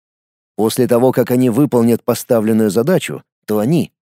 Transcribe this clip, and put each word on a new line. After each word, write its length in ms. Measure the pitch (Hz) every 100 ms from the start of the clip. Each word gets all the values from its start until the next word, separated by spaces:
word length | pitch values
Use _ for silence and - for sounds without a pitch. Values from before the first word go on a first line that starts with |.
| _ _ _ _ _ -
После 300 | 110 - 120
того, 260 | 117 127
как 180 | 123 117
они 200 | 123 127
выполнят 520 | 110 147 120 117 113
поставленную 680 | - 113 - 117 107 110 107
задачу, 520 | 92 139 185 - 67 - _ -
то 120 | 107
они 340 | 110 165 85 _